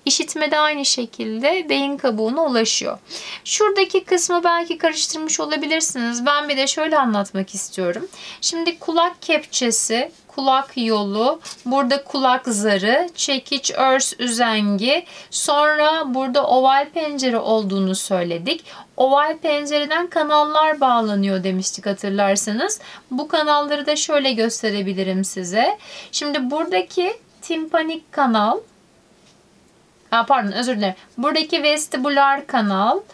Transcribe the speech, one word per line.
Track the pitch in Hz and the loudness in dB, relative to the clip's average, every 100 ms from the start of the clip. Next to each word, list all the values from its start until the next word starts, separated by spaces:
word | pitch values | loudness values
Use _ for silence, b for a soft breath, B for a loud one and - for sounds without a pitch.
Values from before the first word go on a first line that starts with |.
İşitme | 285 - 311 311 302 | -2 -2 -2 -4 0
de | 302 | 2
aynı | 302 294 | 2 0
şekilde | 277 - 233 - 220 220 277 370 254 | -2 -2 -4 -8 -8 -2 0 0 0
beyin | 277 277 277 | -2 -2 -2
kabuğuna | 262 220 220 285 | -2 0 0 0
ulaşıyor. | 311 240 220 - - - - B B B | 2 2 0 -2 -4 -8 -12 B B B
Şuradaki | - - 415 392 370 381 | -4 0 2 2 2 0
kısmı | - 359 - 349 | 0 0 2 2
belki | 339 339 339 339 | 2 2 -2 0
karıştırmış | 330 311 - 311 311 - | 0 0 -4 -4 -4 -4
olabilirsiniz. | 302 302 294 320 320 254 233 240 254 | -2 -4 -2 -2 -2 -2 -4 -2 0
Ben | 294 294 | 0 0
bir | 269 | -2
de | 269 | 0
şöyle | - 311 302 | 0 0 2
anlatmak | 254 208 196 196 190 | 2 0 -2 -4 -6
istiyorum. | 196 - - 180 180 370 - B B | -8 -10 -4 -4 -4 -8 -14 B B
Şimdi | - 330 330 339 | -4 -2 -2 -4
kulak | - 330 349 359 | -2 0 0 0
kepçesi, | - 302 302 - 240 226 - 226 320 - _ | -2 -2 -2 -2 0 0 0 -2 -2 -8 _
kulak | - 269 262 269 262 | -4 2 2 0 -2
yolu, | 226 214 202 208 247 311 B B 247 | 0 0 0 0 0 -2 B B -2
burada | 269 247 277 | 0 2 0
kulak | - 277 262 247 254 | -2 0 2 2 0
zarı, | 208 214 196 208 269 349 | 0 2 2 2 2 0
çekiç, | - - 269 - 277 - - | -4 -2 -2 -2 -4 -2 2
örs, | 262 262 - - | 4 2 0 -4
üzengi, | 247 233 233 214 208 202 240 320 349 B B | -4 0 2 2 0 0 2 0 -2 B B
sonra | - - 294 302 302 302 320 285 | -4 0 4 4 4 4 2 0
burada | 254 262 277 - | -2 0 2 4
oval | 254 262 269 285 | 4 6 4 2
pencere | 339 302 285 262 226 | -2 -4 -2 0 0
olduğunu | - 220 202 196 190 | 2 2 2 0 0
söyledik. | 190 - 185 175 170 190 339 - B B - | -2 -2 -2 -2 -4 -4 -6 -8 B B 0
Oval | 262 285 302 320 | 4 4 2 0
pencereden | 320 294 294 294 294 320 349 | -2 -2 0 -2 0 -2 0
kanallar | 330 294 302 294 311 311 302 | -2 2 4 4 4 2 4
bağlanıyor | 269 233 220 202 196 190 | 2 2 2 0 0 0
demiştik | 190 185 190 - 208 | -2 -2 -4 -6 -6
hatırlarsanız. | 202 202 196 196 196 - 220 381 - B B B | -4 -2 0 2 0 -2 -2 -4 -6 B B B
Bu | 254 302 | -6 -2
kanalları | 320 302 294 294 294 294 | 0 2 2 2 -2 -2
da | 302 | -2
şöyle | - 294 269 | 0 2 2
gösterebilirim | 226 226 - 220 208 190 190 190 190 | 0 0 -2 -4 -2 -2 -2 -2 -2
size. | 196 190 175 208 294 415 B B B | -2 -6 -2 0 2 0 B B B
Şimdi | - 294 285 254 | -6 -4 -2 -2
buradaki | 302 339 370 359 370 359 466 _ _ | -2 0 -2 -2 -2 -2 -4 _ _
timpanik | - 330 320 330 320 320 - | -8 -6 -2 -2 -2 -6 -6
kanal, | - 262 226 214 392 - _ _ _ _ _ _ _ _ _ _ _ _ _ _ | 0 2 2 2 0 -6 _ _ _ _ _ _ _ _ _ _ _ _ _ _
ha, | 226 233 | 0 4
pardon, | 262 202 | 2 0
özür | 202 247 214 | -2 -2 -2
dilerim. | 196 185 B - | -2 -4 B -4
Buradaki | 277 311 311 330 | -2 0 0 0
vestibüler | 294 302 294 277 277 277 269 277 - | 2 0 -2 -4 0 4 4 2 -2
kanal, | 247 208 190 220 359 - | 0 2 2 2 0 -4